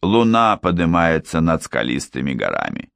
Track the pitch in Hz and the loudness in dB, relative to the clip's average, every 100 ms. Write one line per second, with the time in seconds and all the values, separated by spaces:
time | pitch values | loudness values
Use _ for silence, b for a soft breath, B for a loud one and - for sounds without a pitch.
0 | 95 110 113 113 113 104 92 87 85 85 | 2 2 4 2 2 2 0 0 2 2
1 | 82 82 - 82 82 80 - - 58 64 | 2 2 -2 0 0 0 -2 -4 -2 -4
2 | - 65 67 64 50 50 50 - 50 | -4 -6 -4 -4 -4 -4 -6 -8 -12